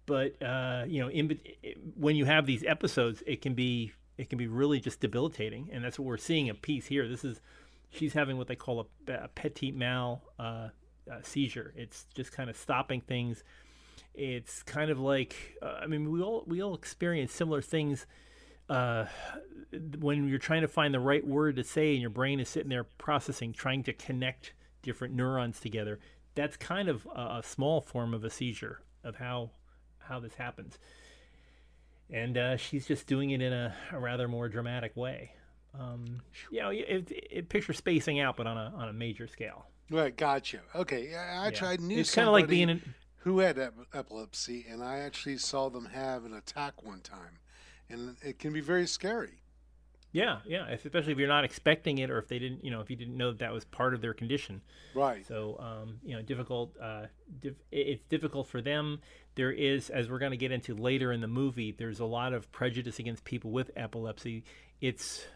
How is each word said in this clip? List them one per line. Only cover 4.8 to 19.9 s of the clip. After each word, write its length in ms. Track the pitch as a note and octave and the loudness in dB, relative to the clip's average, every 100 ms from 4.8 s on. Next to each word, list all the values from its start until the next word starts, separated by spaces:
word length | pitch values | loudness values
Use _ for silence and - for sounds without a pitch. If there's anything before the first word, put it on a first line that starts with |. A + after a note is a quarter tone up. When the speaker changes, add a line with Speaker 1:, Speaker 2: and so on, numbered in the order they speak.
Speaker 1:
just 200 | B2+ - | 2 0
debilitating. 680 | A#2 A#2+ D#3 - A2 A2 D#3 | 0 2 0 0 -4 -4 -8
And 120 | B2+ | -6
that's 140 | B2 - | -4 -4
what 80 | C3 | -4
we're 100 | A2+ | -2
seeing 320 | - E3 C3 | 2 4 4
a 60 | |
piece 320 | G#2 - C#3 - | 0 -2 -2 0
here. 200 | C#3 A#2+ | 0 0
This 180 | B2 | -2
is, 160 | C3+ A2 - - - - - | -6 -8 -12 -20 -20 -20 -16
she's 240 | - D#3 | -4 0
having 240 | D3+ C#3 C3 | 2 2 0
what 80 | B2 | -4
they 100 | B2 | -6
call 300 | - A#2 G#2+ - - | -4 -4 -4 -10 -8
a, 40 | |
a 160 | B2+ A#2 | -6 -6
petit 440 | - D#3 - C3 | -6 -6 -2 -4
mal, 500 | C3+ B2 B2+ B2 A#2+ - - | 0 0 0 0 -4 -8 -10
uh, 300 | A#2 A2+ A2 - - - - | -6 -6 -8 -12 -20 -20 -16
uh, 80 | A#2 | -14
seizure. 520 | - D3 B2+ A#2+ - - | -6 -2 0 -2 -10 -10
It's 300 | A2+ - - | -14 -14 -12
just 200 | - B2+ | -10 -8
kinda 200 | - B2 | -6 -8
stopping 480 | G#2+ - B2+ C#3 B2+ | -6 0 0 0 -2
things. 400 | - B2 A#2+ A2+ - - - - - - - | -2 -2 -2 -4 -10 -20 -20 -20 -20 -20 -16
It's 480 | - C#3 B2 - - | -6 -4 -4 -8 -12
kind 280 | - D3 D#3 | -6 0 2
of 100 | C3+ | 2
like, 580 | C3+ C#3 B2 - - - | 4 4 2 -4 -14 -10
uh, 200 | D3+ - | -8 -6
I 40 | D#3 | -2
mean, 240 | D3+ D3+ | 0 0
we 120 | E3 | 0
all, 220 | F#3+ A3+ - | 0 0 -2
we 160 | E3+ | -2
all 120 | G3+ | -2
experience 580 | E3+ - - F3 E3 B2+ | -4 -8 -2 0 2 0
similar 280 | - E3 D3 | 0 0 0
things, 460 | - D#3+ D3+ C3+ - - - - - - - | 2 2 2 0 -4 -20 -20 -20 -20 -14 0
uh, 340 | C3 B2 A2+ G2+ - - - - - - - D#3+ | 2 4 2 0 -4 -10 -10 -12 -16 -12 -8 -6